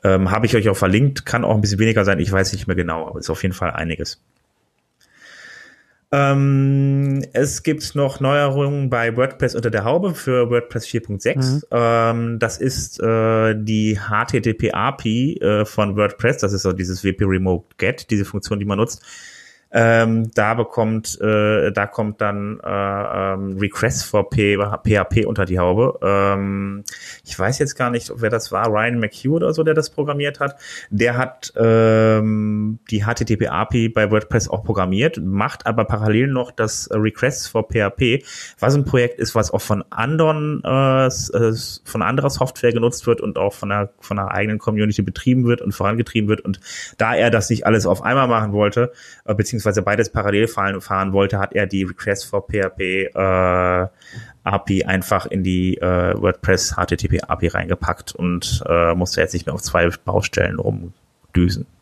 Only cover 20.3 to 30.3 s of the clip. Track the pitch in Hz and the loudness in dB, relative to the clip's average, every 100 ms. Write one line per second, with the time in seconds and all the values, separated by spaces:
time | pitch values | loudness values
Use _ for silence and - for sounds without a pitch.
20.3 | - 104 117 113 - 110 110 - - 107 | 0 0 0 -2 -2 -2 -2 -6 -4 0
21.3 | 107 104 107 80 98 101 - 107 104 107 | 2 2 2 2 0 -4 -2 -6 -2 -4
22.3 | 101 101 107 - 98 98 98 101 95 95 | -4 -8 -8 -6 -4 -2 -4 -4 -4 -4
23.3 | 95 98 95 101 - 113 127 - 104 101 | -4 -6 -4 -4 0 -2 -2 -2 -2 0
24.3 | - 101 101 101 104 110 104 90 113 107 | 2 2 2 0 -2 2 2 2 0 0
25.3 | 104 92 92 90 95 131 - 92 101 98 | -2 0 2 2 4 2 0 0 2 2
26.3 | 98 98 98 98 98 101 - - - - | 0 -2 -4 -4 -8 -12 -16 -18 -20 -16
27.3 | - 95 135 139 - 123 120 - 117 113 | -4 -2 0 -4 -2 -2 -2 -6 -4 -2
28.3 | 113 - 95 113 107 113 120 107 - 127 | -2 -2 -2 0 0 0 -2 -4 -4 -2
29.3 | 165 143 156 156 156 156 - 147 143 143 | 0 0 0 2 2 0 -4 -4 -2 -4